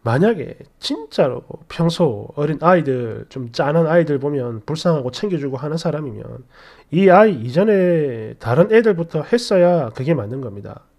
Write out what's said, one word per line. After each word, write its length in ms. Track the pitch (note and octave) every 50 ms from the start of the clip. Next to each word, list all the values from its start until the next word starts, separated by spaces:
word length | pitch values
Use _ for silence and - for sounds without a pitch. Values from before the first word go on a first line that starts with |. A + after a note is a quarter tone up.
만약에 560 | _ A#2 A#2 C#3 F#3 A3+ A3+ E3+ - - - _ - _ _ _
진짜로 640 | - - C#4+ G#4+ A4+ G#4+ - - E3 C3+ B2 B2 - - - - -
평소 640 | _ - - E3 E3+ E3 - F3 C#3+ A2 G2+ A2 - -
어린 220 | D3 D3 D3+ D#3 -
아이들, 640 | D#3 F3 F#3 F3 C#3+ C3+ C3 B2+ A#2+ A2+ A2 A2+ A2 _
좀 220 | - C3 B2+ A#2
짠한 340 | A#2 - D3 C#3 D3+ E3 E3
아이들 320 | D#3 E3 F3 E3 D#3 D3
보면 440 | C3 C3 D3 D3 C#3 B2 A#2+ A#2 G#2+ -
불쌍하고 460 | - D3+ D#3+ - F3 E3 D3 A#2+ B2+
챙겨주고 460 | A#2+ - - G#3 F3+ D3+ C#3+ C#3 C3
하는 200 | B2 C#3 D3+ D#3+
사람이면 460 | E3 - E3+ D3 D3+ D3+ C3 G#2+ G#2+ A2 A#2 A#2 B2+ - _ _ - - - - - _ _
이 180 | C#3+ E3+ G3 F#3+
아이 240 | F3 G3 G#3+ A3 F3+
이전에 1000 | A#2+ A2 B2 B2 E3 G3+ A3+ G#3 F#3+ F#3 F3+ E3+ D#3+ D3+ C#3 A#2+ A2+ A2 A2 A#2 _
다른 320 | - A2 B2 C#3+ F3+ G#3+
애들부터 520 | A3 A3+ A3+ A3+ F#3+ E3 E3+ E3 - D#3 D3
했어야 680 | - A#3+ A#3+ A#3+ - G#3 F#3 F3 F3 F3 E3 C3+ A2+
그게 240 | - - C3 D#3 E3
맞는 280 | C3+ G#2 G#2 B2 C#3
겁니다. 440 | C3 A2 G2 G2+ G2+ G#2 G#2 - _ _ _